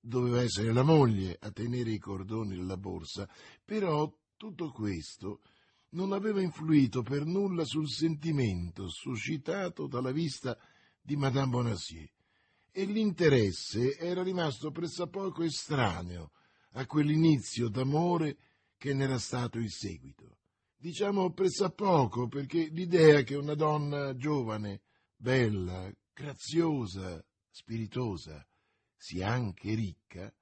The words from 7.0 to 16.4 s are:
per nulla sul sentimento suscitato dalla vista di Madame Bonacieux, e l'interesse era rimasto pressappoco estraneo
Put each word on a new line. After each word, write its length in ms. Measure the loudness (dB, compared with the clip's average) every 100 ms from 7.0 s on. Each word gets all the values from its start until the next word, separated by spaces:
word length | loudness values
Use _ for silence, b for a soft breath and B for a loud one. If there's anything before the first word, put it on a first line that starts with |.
per 240 | -2 -4 -2
nulla 380 | 0 0 -2
sul 260 | -2 -2 -4
sentimento 1000 | -2 -2 0 -2 0 0 0 -6 -8 -12
suscitato 1000 | -10 -8 -6 -4 -6 -4 -4 -4 -6 -6
dalla 240 | -4 -2
vista 460 | -2 -2 -4 -8 -8 b b b b
di 140 | -6 0
Madame 340 | 2 2 2
Bonacieux, 640 | 0 0 -2 -6 -14 -16 _ _ _ _ _ _
e 140 | -6 -2
l'interesse 1120 | 0 0 4 6 8 6 0 -6 0 0 0
era 240 | -2 -2
rimasto 500 | 0 0 -2 -2 -6
pressappoco 720 | -6 -6 -4 -6 -4 -6 -2
estraneo 880 | -2 -2 -4 0 0 0 -8 -10 -14 b